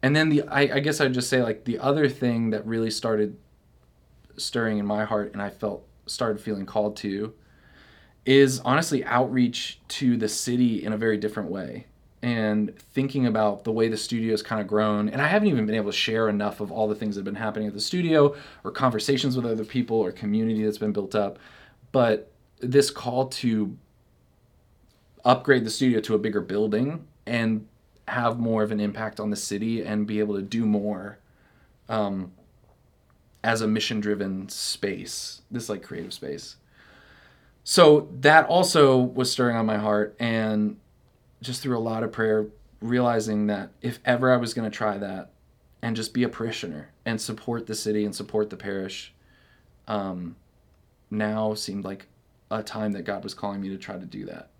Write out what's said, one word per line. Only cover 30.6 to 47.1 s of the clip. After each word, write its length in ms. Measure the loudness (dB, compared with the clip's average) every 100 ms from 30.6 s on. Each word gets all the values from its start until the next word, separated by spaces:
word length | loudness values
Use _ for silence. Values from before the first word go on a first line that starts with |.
more, 540 | 0 0 -2 -6 -10 -16 _ _ _ _ _ _ -6
um, 440 | -2 -2 -4 -8 -12 _ _ _ _ _ _ _ _ _ _
as 160 | -2 0
a 60 | 0
mission-driven 800 | 0 -2 -4 -2 -2 -4 -6 -10
space, 920 | -8 -8 -4 -4 -6 -10 -10 -12 -14 _
this, 180 | -10 -6
like, 140 | -8
creative 300 | -8 -12 -10
space. 440 | -10 -10 -10 -12 -20 _ _ -20 -20 -20 -20 -20 _ _ _
So 440 | 0 8 10 10 4 2
that 260 | 8 8 8
also 500 | 4 4 6 8 8
was 340 | 4 0 -2
stirring 260 | 2 2 2
on 100 | 0
my 100 | 0
heart, 380 | 2 2 2 -2
and 560 | -2 0 0 2 0 -2 _ _ _ _ _ _
just 200 | -10 -8
through 140 | -4 -2
a 40 |
lot 220 | -2 -2
of 80 | -4
prayer, 340 | 0 2 2 0 -8 -20 -10
realizing 680 | 0 2 4 2 0 0 2
that 220 | 0 -4 _
if 160 | -8 -4
ever 280 | 0 2 6
I 40 | 4
was 180 | 2
gonna 160 | -4 -6
try 280 | -2 -2 -2
that 340 | -6 -8 -12 _ _ _ _ _
and 140 | -6 -4
just 180 | -4
be 80 | 0
a 60 | 0
parishioner 600 | 0 -6 -6 -10 -10 -14 _
and 160 | -6